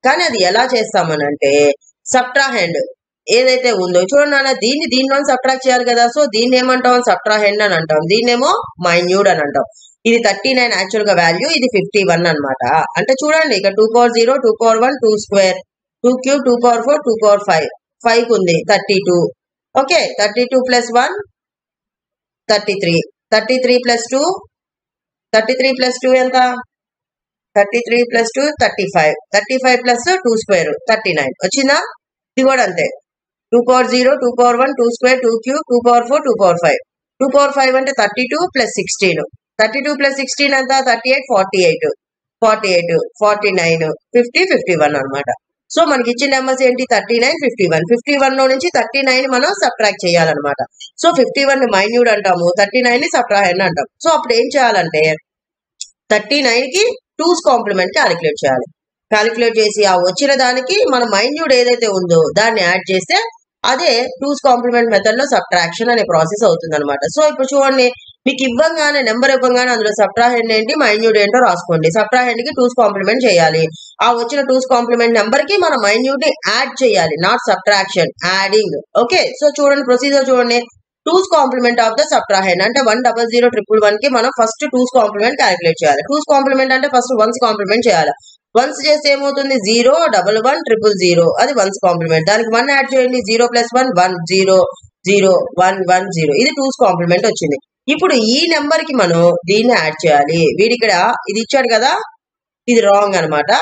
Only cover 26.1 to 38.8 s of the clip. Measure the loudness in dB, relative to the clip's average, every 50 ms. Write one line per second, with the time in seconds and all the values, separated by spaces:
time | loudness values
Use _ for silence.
26.1 | 2 2 2 0 2 2 0 0 -2 -6 -12 _ _ _ _ _ _ _ _ _
27.1 | _ _ _ _ _ _ _ _ _ 0 0 0 0 -4 -2 0 0 0 0 0
28.1 | 0 -2 -2 -2 -2 -2 -2 -2 -2 0 -2 -2 -2 -4 -6 -2 0 2 2 2
29.1 | 0 -2 -8 _ -4 -4 -2 -2 -4 -2 2 2 0 2 2 0 -2 0 0 -2
30.1 | -2 0 0 0 -2 -2 0 0 0 0 0 -2 -6 -8 -2 -2 -2 -2 0 -4
31.1 | -2 -2 -4 -4 -6 _ -6 -4 -2 0 0 2 0 0 -2 -6 -14 _ _ _
32.1 | _ _ _ _ _ 0 2 2 2 2 0 -2 -2 -4 -4 -4 -6 -10 _ _
33.1 | _ _ _ _ _ _ _ _ 0 2 4 4 2 2 2 2 0 2 2 2
34.1 | 2 2 0 -2 2 2 2 2 4 2 0 -2 0 0 0 -2 0 0 0 0
35.1 | 2 2 0 -2 -2 -2 -4 -4 -4 -4 -2 0 -2 2 2 4 4 4 2 2
36.1 | -2 -2 0 0 0 2 2 2 2 2 2 0 0 0 -4 _ _ _ _ _
37.1 | _ _ -4 0 2 2 2 2 0 0 0 2 0 0 -2 -2 -2 -2 -2 -2
38.1 | -2 -4 -4 -4 -2 -4 -4 -2 _ -4 -4 -4 -4 -6